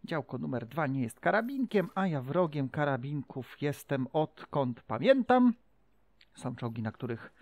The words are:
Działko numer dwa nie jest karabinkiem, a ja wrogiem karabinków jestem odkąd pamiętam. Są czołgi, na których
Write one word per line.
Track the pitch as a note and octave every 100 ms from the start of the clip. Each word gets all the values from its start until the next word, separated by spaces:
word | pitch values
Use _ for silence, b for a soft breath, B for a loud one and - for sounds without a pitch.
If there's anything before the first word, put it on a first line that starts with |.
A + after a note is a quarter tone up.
| -
Działko | D#3+ - C3
numer | D3+ B2+ A2+
dwa | C#3+ D3
nie | C3+
jest | A#2 -
karabinkiem, | - G3 A#3 C#4 B3 G#3 F3
a | - F#3+
ja | D3+
wrogiem | B2+ E3 F3 D3 C3+
karabinków | D3+ D3 C3 C3+ D3 B2+ C3+ B2 -
jestem | C#3+ C#3 - C3+ B2+
odkąd | D#3 D3+ - - D3+ B2+ A#2
pamiętam. | _ A2 F3+ C#4 A3+ B3+ B3 A3+ _ _ _ _ _ _ _
Są | - C3 B2
czołgi, | A#2+ A2+
na | A2
których | - B2 A2+ - _